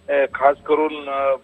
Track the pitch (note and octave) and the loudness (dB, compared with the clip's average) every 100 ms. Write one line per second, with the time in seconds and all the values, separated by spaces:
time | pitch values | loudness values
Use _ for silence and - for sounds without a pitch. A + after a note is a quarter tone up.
0 | - C#3+ C3+ - C#3 C#3+ - D3+ D#3 D3+ | -2 0 0 2 2 2 0 0 0 -4
1 | C#3+ C#3 C#3 C3+ | -6 -2 -2 -2